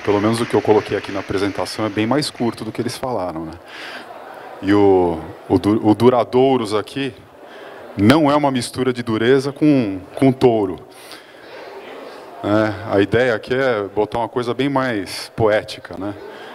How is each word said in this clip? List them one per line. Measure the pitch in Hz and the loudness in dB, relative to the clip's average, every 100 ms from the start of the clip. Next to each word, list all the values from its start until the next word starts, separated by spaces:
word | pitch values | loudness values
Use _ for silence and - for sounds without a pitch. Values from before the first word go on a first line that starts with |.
pelo | - 101 | 0 2
menos | 104 117 | 2 0
o | 117 | 0
que | 110 | 0
eu | |
coloquei | - 107 - 104 | 4 2 2 -6
aqui | - | -6
na | 98 | -10
apresentação, | - 98 98 95 92 - 110 | -6 -2 -2 -4 -8 -4 -4
é | |
bem | 101 107 | -2 0
mais | 135 151 | 0 -2
curto | - 120 - 110 | -4 -4 -4 -10
do | |
que | - | -6
eles | 113 - | -6 -4
falaram, | 131 117 90 80 80 | -6 -4 -4 -6 -10
né? | 85 - - - - - - - - - - | -12 -18 -16 -14 -14 -16 -18 -18 -18 -16 -8
E | 98 | 0
o, | 101 101 95 90 82 80 - - | 4 6 6 4 0 -8 -16 0
o | 98 | 2
du-, | 92 107 110 | 4 2 4
o | |
Duradouros | 104 120 123 107 127 135 131 110 | 6 6 4 2 4 4 2 0
aqui | 104 101 139 135 - - - - - - - - - | -2 -4 -6 -6 -8 -20 -20 -20 -20 -18 -18 -14 0
não | 101 147 147 | 4 6 6
é | 147 | 4
uma | 147 | 2
mistura | 131 117 - 127 | 0 -4 -2 -2
de | 123 | -2
dureza | 117 107 113 135 139 | -2 0 4 4 2
com, | 139 151 139 110 95 - - | 2 4 4 2 -4 -10 2
com | 135 | 2
touro. | 127 131 110 98 82 - - - - - - - - - - - - - - - - | 6 4 4 0 -4 -12 -20 -20 -20 -20 -20 -20 -18 -18 -18 -18 -18 -18 -18 -18 -10
É, | 98 104 107 98 104 101 | -2 0 0 -4 -2 2
a | |
ideia | 101 113 127 110 | 2 2 2 0
aqui | - | -2
é | 127 135 113 | 0 0 0
botar | 101 117 104 120 | -2 -2 -2 -2
uma | 113 | -4
coisa | - 120 117 | -4 -4 -2
bem | 143 | 0
mais | 135 131 110 92 - - - | 0 0 -4 -6 -10 -12 0
poética, | 110 104 95 - - 90 | 2 2 0 -14 -14 -10
né? | 101 101 - - - | -10 -10 -14 -16 -18